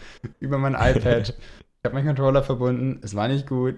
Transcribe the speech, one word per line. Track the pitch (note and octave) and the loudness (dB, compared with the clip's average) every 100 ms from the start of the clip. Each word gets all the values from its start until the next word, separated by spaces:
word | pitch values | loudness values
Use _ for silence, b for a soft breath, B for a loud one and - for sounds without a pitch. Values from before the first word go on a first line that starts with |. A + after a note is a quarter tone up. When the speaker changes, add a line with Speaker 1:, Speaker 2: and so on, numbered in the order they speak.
| B B | B B
Speaker 1:
<laughs> | - - | -16 -8
über | C3+ C#3 | -4 -2
mein | C#3 | 0
iPad. | C3 B2 A#2+ A#2+ A#2 A2 - | 2 4 4 4 2 0 -8
Speaker 2:
<laughs> | B B - _ | B B -20 _
Speaker 1:
Ich | B2 | -4
hab | |
meinen | C3 D3 | -2 0
Controller | C3+ C#3 C3+ | 2 4 4
verbunden, | C3+ B2 B2 B2 C3 B2 | 2 0 0 0 -2 -4
es | G#2 G2+ | -6 -2
war | A2+ | 0
nicht | C#3 C3+ | -2 -2
gut, | C3 B2+ | -2 -2